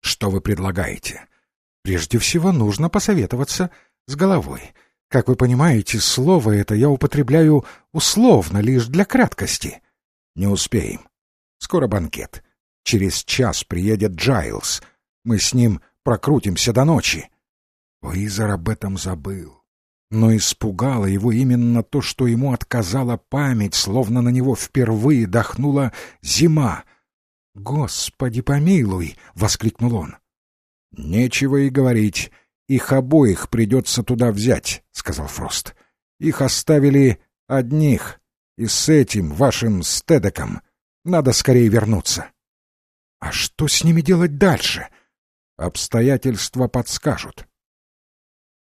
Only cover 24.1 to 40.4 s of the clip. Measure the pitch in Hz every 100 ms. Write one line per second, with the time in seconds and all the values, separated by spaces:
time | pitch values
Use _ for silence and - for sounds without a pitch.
24.1 | 123 120 127 131 113 - 135 113 107 139
25.1 | 135 101 117 - - 143 139 127 - -
26.1 | _ - - 165 151 117 76 - _ _
27.1 | _ _ _ _ 101 107 147 120 - -
28.1 | - 127 117 147 143 165 185 104 90 80
29.1 | - - 87 104 - 110 - 120 110 76
30.1 | - _ _ _ _ _ _ _ - 73
31.1 | 104 123 - 139 143 139 135 127 113 107
32.1 | - - _ _ _ - 131 - 135 131
33.1 | 156 117 87 - 117 107 131 - 123 -
34.1 | 120 120 101 123 104 - - _ - -
35.1 | 73 71 - 67 - - - _ _ _
36.1 | - 160 135 135 - - 147 139 139 131
37.1 | - _ _ - 135 120 156 151 113 -
38.1 | - _ _ _ - 113 - 156 151 120
39.1 | 104 80 76 135 - 113 95 80 - -
40.1 | 143 98 -